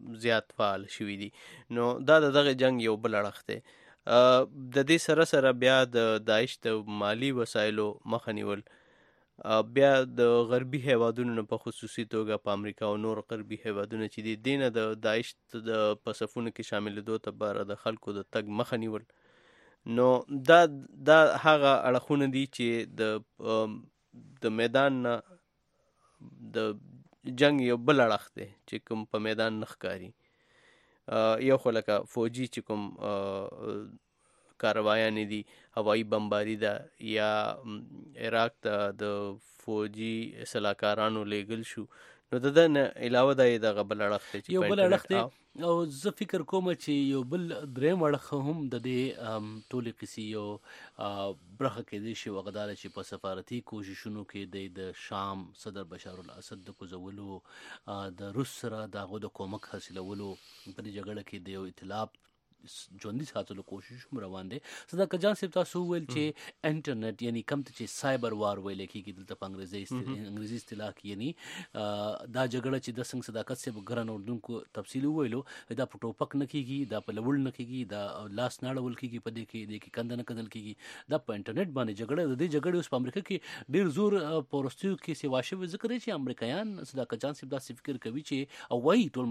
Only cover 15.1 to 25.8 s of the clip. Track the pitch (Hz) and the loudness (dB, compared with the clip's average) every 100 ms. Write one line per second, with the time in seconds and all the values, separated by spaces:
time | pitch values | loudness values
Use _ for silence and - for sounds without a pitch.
15.1 | 110 - - _ 117 113 110 107 107 - | 0 -2 -12 _ -8 -2 2 2 0 -4
16.1 | 107 107 123 117 - 113 107 104 101 104 | -4 -4 -4 -6 -6 -4 -4 -4 -6 -4
17.1 | 110 - 104 104 104 101 101 113 113 - | -4 -4 -4 -4 -2 -4 -6 -4 -6 -6
18.1 | 101 95 110 104 107 120 120 113 107 - | -8 -4 -4 -2 -4 -2 -2 -4 -6 -10
19.1 | _ _ _ _ _ _ _ - 117 127 | _ _ _ _ _ _ _ -2 4 6
20.1 | 127 127 139 135 165 170 139 - - 139 | 6 2 0 10 10 10 4 -14 0 8
21.1 | 156 151 - 156 151 139 131 127 123 - | 10 10 8 6 8 8 6 6 2 4
22.1 | 147 135 131 135 - 120 117 110 107 110 | 2 2 0 -2 -2 0 0 -4 -2 0
23.1 | 107 - - 107 110 110 107 117 _ _ | -2 -6 -8 0 0 0 -4 -14 _ _
24.1 | - - - 117 110 117 131 139 131 123 | -20 -20 -4 -2 2 4 4 4 2 0
25.1 | 117 - 180 _ _ _ _ | -2 -6 -20 _ _ _ _